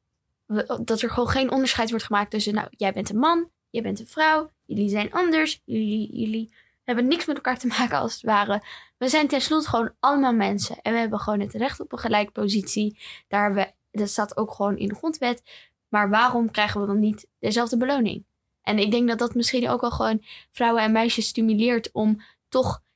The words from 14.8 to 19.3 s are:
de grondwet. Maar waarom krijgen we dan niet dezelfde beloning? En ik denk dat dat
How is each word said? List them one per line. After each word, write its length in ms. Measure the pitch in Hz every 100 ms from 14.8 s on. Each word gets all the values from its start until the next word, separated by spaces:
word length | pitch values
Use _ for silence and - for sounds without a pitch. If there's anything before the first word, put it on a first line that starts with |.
| 202
de 80 | 208
grondwet. 460 | 330 311 247 240 - - - _ _
Maar 220 | 208 202
waarom 420 | 214 247 240 226
krijgen 300 | 214 208 208
we 60 | 202
dan 120 | 202
niet 280 | 214 208 - _
dezelfde 380 | - 220 240 240
beloning? 460 | 254 285 226 - - _ _ _
En 180 | - 208
ik 120 | 208
denk 160 | 240 240
dat 100 | 226
dat 160 | 240